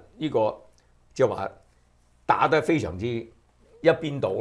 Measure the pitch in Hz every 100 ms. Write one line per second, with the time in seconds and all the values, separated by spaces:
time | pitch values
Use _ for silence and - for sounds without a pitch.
0 | - - 156 123 107 - - _ _ _
1 | _ - 123 98 98 - _ _ _ _
2 | _ _ - - 135 156 147 160 85 92
3 | 117 117 - _ _ _ _ - 160 165
4 | 156 139 104 101